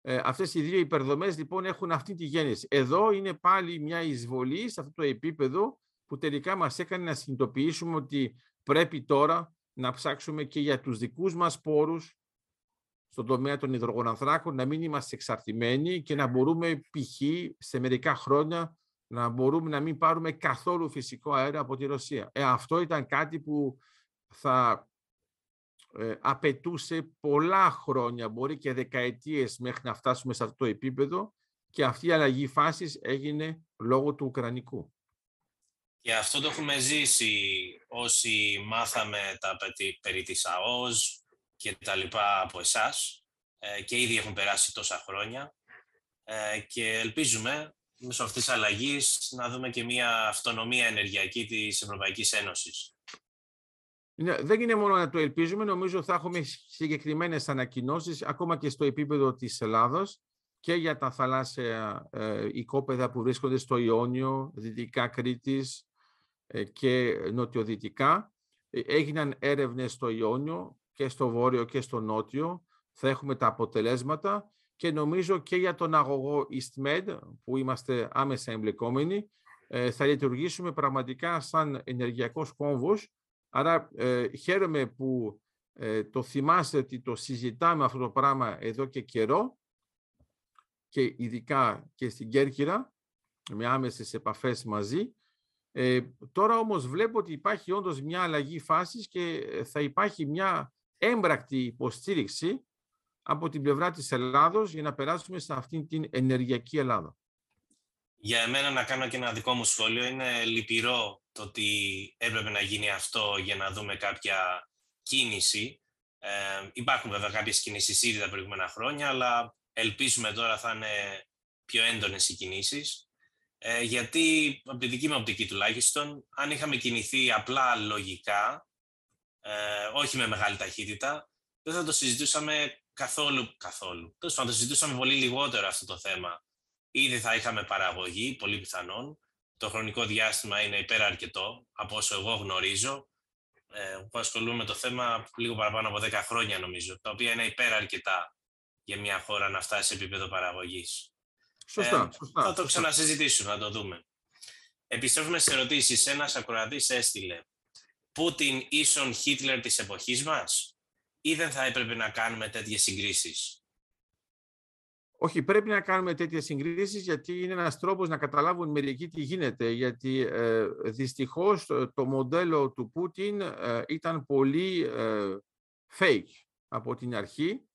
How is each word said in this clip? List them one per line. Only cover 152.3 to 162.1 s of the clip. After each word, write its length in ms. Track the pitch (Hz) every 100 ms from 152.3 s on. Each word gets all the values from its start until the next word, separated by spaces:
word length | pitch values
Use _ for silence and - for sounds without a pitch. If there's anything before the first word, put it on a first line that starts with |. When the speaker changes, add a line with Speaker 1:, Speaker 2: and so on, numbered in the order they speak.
| 170
Speaker 2:
θα 120 | 120
το 80 | -
Speaker 1:
σωστά. 40 |
Speaker 2:
ξανασυζητήσουμε, 840 | 160 175 160 151 156 147 143 - 101
να 80 | 104
το 140 | 104
δούμε. 340 | 107 98 85 _ _ _ _ - - - _ _
Επιστρέφουμε 520 | 117 127 156 156 175
στις 140 | -
ερωτήσεις. 540 | 135 127 143 131 120 -
Ένας 280 | 143 143
ακροατής 540 | 131 117 113 110 139 -
έστειλε, 520 | 123 110 101 92 85 _ _ _ - _ _ _
«Πούτιν 540 | - 165 160 143 131 -
ίσον 440 | 147 147 151 135
Χίτλερ 460 | 113 - 139 135 127
της 200 | 117 -
εποχής 440 | 101 95 - 123
μας, 540 | 147 147 87 - - _ _ _ _ _
ή 140 | 151
δεν 160 | 156 160
θα 120 | 135
έπρεπε 320 | 131 123 113
να 140 | 117
κάνουμε 400 | 110